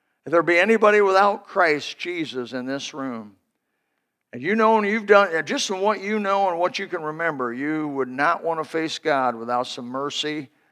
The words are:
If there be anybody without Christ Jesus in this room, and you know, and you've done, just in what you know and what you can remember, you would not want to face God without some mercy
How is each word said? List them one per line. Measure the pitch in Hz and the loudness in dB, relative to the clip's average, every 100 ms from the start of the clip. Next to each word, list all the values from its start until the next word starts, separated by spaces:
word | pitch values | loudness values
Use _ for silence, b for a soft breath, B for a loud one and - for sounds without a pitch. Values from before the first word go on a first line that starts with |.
| _ _ - | _ _ -2
If | |
there | 165 | 0
be | 160 170 | 4 4
anybody | 196 226 208 208 | 4 4 6 6
without | 196 190 202 208 - | 4 4 4 0 -4
Christ | 190 170 147 - - | 2 2 2 -4 -10
Jesus | 175 175 143 127 120 | -8 -6 -6 -6 -8
in | 127 127 | -8 -6
this | 139 - | -8 -8
room, | 151 135 117 104 98 _ _ _ _ _ _ _ _ _ | -8 -8 -8 -12 -20 _ _ _ _ _ _ _ _ _
and | 123 | -8
you | 147 220 | -2 2
know, | 220 220 | 4 4
and | 208 | 2
you've | 220 202 | -2 6
done, | 202 196 160 151 | 6 6 2 -2
just | 277 - | -4 -4
in | 190 | -2
what | 202 190 | 0 0
you | 196 214 | -2 -4
know | 196 196 196 | 0 0 0
and | 170 | 0
what | 175 175 | -2 -2
you | 196 | -8
can | 175 | -6
remember, | 151 156 170 143 123 | -6 -4 -2 -2 -4
you | 123 147 156 151 | -4 -4 -2 -2
would | 139 127 | -2 -4
not | 127 151 170 | 0 0 0
want | 160 160 | -2 -4
to | 151 | -4
face | 160 160 - | -4 -4 -4
God | 156 139 127 117 | 0 0 0 -2
without | 117 123 127 | -2 -2 -2
some | - 120 | -8 -8
mercy | 131 143 - 151 151 135 _ _ | -6 -6 -4 -6 -6 -10 _ _